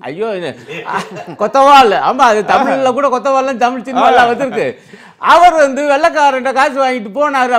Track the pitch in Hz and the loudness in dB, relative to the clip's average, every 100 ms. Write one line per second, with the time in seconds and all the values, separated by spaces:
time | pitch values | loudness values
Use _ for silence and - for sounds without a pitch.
0 | 123 156 226 196 165 120 - 160 - 190 | -14 -10 -8 -8 -10 -12 -14 -14 -12 -12
1 | - 190 - 151 - 269 277 277 240 190 | -12 -16 -16 -8 -2 2 6 6 6 2
2 | 139 254 254 214 202 190 269 269 262 247 | 0 2 2 2 0 0 0 -2 -2 0
3 | 277 247 277 269 262 254 240 262 240 247 | -2 -2 -2 -2 -2 -2 -2 -4 -6 -2
4 | 233 247 240 240 269 214 143 110 - - | 2 2 2 0 -4 -4 -6 -8 -16 -20
5 | - - - 311 349 320 277 262 294 277 | -20 -6 2 4 6 4 2 0 -2 0
6 | 330 294 285 262 254 262 294 262 269 254 | 0 2 0 0 -2 0 0 0 -2 -4
7 | 208 196 294 277 254 | -6 -4 -2 0 0